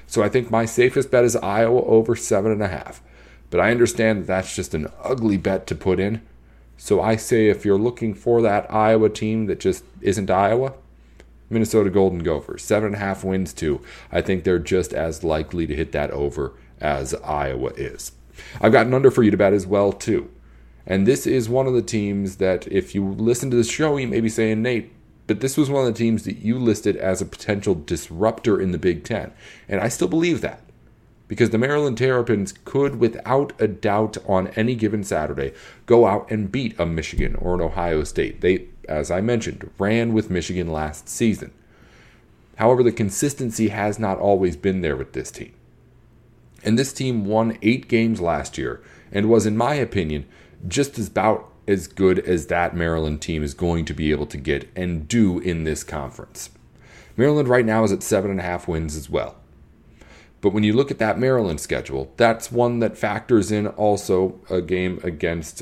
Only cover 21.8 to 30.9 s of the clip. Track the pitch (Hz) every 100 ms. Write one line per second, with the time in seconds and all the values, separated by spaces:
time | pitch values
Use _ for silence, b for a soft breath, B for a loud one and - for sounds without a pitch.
21.8 | 101 110 101 101 98 - 95 90 - 95
22.8 | - 101 98 104 110 120 139 120 113 -
23.8 | 156 143 123 117 113 110 110 110 120 117
24.8 | - - _ _ - 104 131 147 139 139
25.8 | 127 110 117 107 - - 110 127 120 104
26.8 | 104 - 95 92 90 - - 98 101 87
27.8 | - 82 - 82 110 113 - 95 92 87
28.8 | 92 80 - 107 76 - B B B 98
29.8 | 113 - 180 165 175 147 - - - -
30.8 | _